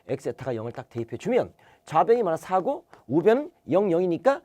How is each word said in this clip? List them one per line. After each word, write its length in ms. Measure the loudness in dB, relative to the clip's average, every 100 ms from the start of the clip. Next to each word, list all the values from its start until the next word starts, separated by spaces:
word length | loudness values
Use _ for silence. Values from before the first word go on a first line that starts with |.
| -10
X에타가 460 | -8 -8 -8 -8
영을 160 | -6 -8
딱 180 | -12 -12
대입해 280 | -10 -10 -8
주면 360 | -2 0 -2 _ _ _
좌변이 380 | -2 0 2 2
마이너스 220 | 2 -4
사고 400 | -2 -2 0 -6 _ -20 -2
우변은 420 | 2 4 2 0 _ 0
영, 200 | 0 2
영이니까 500 | 2 0 2 0 0